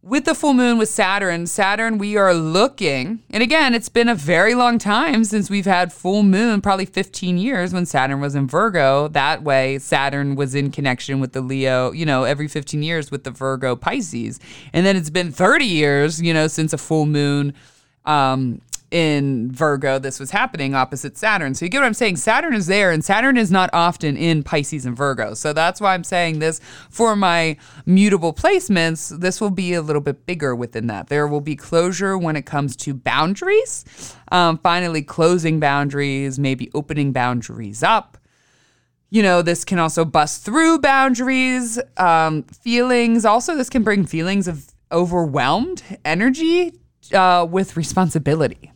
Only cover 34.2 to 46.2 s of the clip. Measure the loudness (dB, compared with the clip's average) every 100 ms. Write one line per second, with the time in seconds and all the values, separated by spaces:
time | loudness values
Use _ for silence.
34.2 | -2 2 2 2 0 0 0 -4 -6 0
35.2 | 2 2 2 2 2 2 0 -2 -2 -2
36.2 | -4 -2 -2 -2 -4 -6 -4 -2 -2 0
37.2 | 0 -2 -6 -12 -12 -4 0 0 -2 -20
38.2 | _ _ _ _ _ _ _ _ _ 2
39.2 | 4 4 2 -2 -2 0 0 0 0 2
40.2 | 0 -2 -2 2 4 4 4 4 2 2
41.2 | 0 0 0 0 -4 -6 -8 0 2 4
42.2 | 2 -2 -6 -10 -2 0 2 2 4 4
43.2 | 4 2 2 -4 -2 0 2 2 0 -2
44.2 | -2 -2 -2 -6 -14 _ _ -2 0 0
45.2 | 0 0 0 0 -2 -6 -12 -10 -4 0